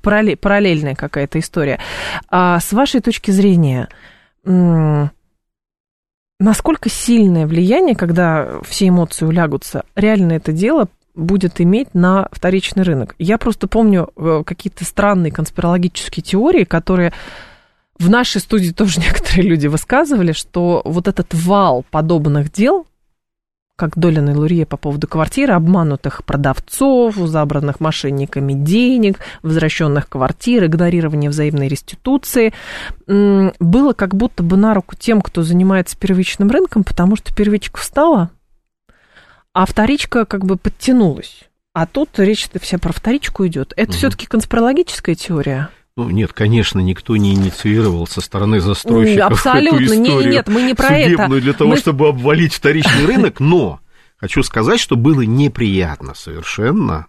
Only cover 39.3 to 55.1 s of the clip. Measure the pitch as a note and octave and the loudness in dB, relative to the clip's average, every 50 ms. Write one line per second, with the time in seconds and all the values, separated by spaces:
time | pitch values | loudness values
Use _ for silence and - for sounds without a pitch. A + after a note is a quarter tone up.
39.3 | _ _ _ _ _ F#3 F#3 - - - G#3+ A#3 C#4+ D4 - - - A#3+ A3 - | _ _ _ _ _ 0 0 0 2 0 2 2 2 0 -2 -2 -2 -2 -2 -2
40.3 | - G3+ F#3+ F#3 F#3+ F3+ - G#3 - - - C4+ B3+ B3 A3 E3+ C3+ - - - | -4 -4 -2 -2 -2 -2 -2 -6 -6 -2 0 2 2 4 4 2 0 -4 -10 -18
41.3 | - - _ _ _ _ _ _ _ D#3+ E3 - _ C4+ D4+ - - - G3 F#3+ | -20 -20 _ _ _ _ _ _ _ -6 -6 -4 _ -4 -4 -4 0 0 2 2
42.3 | A3 G#3 - - - F#3 - - - F3 - E3+ D#3+ - - A3+ A#3+ C#4+ - - | 2 -2 -4 -8 -10 -10 -6 -6 -6 -4 -4 -4 -6 -4 -4 -2 -2 -2 -4 -6
43.3 | - - G3 F3+ E3 - - - - - A3 A3 F#3 - - C4+ G3+ - - - | -4 -2 -2 -2 -2 -4 -8 -6 -4 -4 -4 -2 -2 -2 -2 -2 -2 -4 -10 -2
44.3 | - A3 G#3+ - - A#3 A#3 B3 C4+ D4+ F4 - - - - - E3 - - - | -2 -2 -2 0 0 0 2 2 2 0 -2 -2 -6 -8 -4 -4 -4 -4 -4 -6
45.3 | F3 D3+ C#3+ C#3+ C3+ C3 D3+ - - _ _ _ _ - A#2+ A#2+ F2 G#2 G#2+ - | -4 -4 -2 -4 -4 -4 -6 -8 -12 _ _ _ _ -8 -6 -2 -2 -2 -2 -2
46.3 | - - A2 G#2+ A#2 A2+ G2+ - - G2+ F#2 F2+ F#2 - - - A2+ G#2+ G2+ G2 | -2 -2 0 2 2 2 0 0 0 0 0 0 -2 -4 -4 -2 0 2 2 2
47.3 | G2 G2 G2 F#2 - - - A2 G#2+ A2 A2+ G#2 F2 E2+ E2+ E2+ - - - - | 2 2 0 0 -2 -4 -2 0 0 2 2 0 0 -2 -6 -6 -8 -10 -10 -8
48.3 | - G2 G2+ G#2 A2 G#2 E2+ G2 G2+ - - A3+ A#3 A3+ A3 A3 G#3 G3+ - - | -6 -4 -2 0 0 0 0 0 -2 -4 -2 0 2 2 4 4 4 2 2 2
49.3 | - - - C#4 B3+ B3+ D4+ D#4+ D#4+ C4+ C4 A#3+ A3 A3 A#3 B3+ C#3+ - C4+ C#4 | 0 0 2 2 2 2 2 2 2 2 2 2 2 2 2 2 2 2 2 2
50.3 | - C#4 - G3 G#3 A#3 B3 B3+ B3+ - - C4+ C#4+ D4 D4 - E3+ E3 G#3+ D3 | 2 0 0 0 0 0 0 0 0 0 2 2 2 4 4 2 2 2 2 0
51.3 | C3+ C3+ B2 C#3 C#3 - - A3 A#3+ C#4+ - E3+ D3+ C3 D#3 D3+ C#3+ B2+ A#2+ C#3 | 0 0 0 0 0 2 2 2 2 2 0 0 0 2 2 2 2 0 0 0
52.3 | D3+ E3 E3+ D3+ - - - C#3+ D3+ D#3+ D3 - - C#3+ C#3+ E3+ B3 - A3+ E3 | 2 2 2 0 -2 0 0 0 2 2 2 2 2 2 2 2 2 2 2 0
53.3 | - - C3 D3+ F3 F3 C3+ F#2 - - - _ _ _ _ _ _ _ - G2 | 0 0 2 2 4 2 2 0 -4 -10 -18 _ _ _ _ _ _ _ -10 -4
54.3 | - - - - - A2+ A2 C3 A3+ A#3 - - - A#2+ A#2 C#3+ | -2 -2 -2 -2 -2 -2 0 2 0 0 0 -2 -2 2 2 2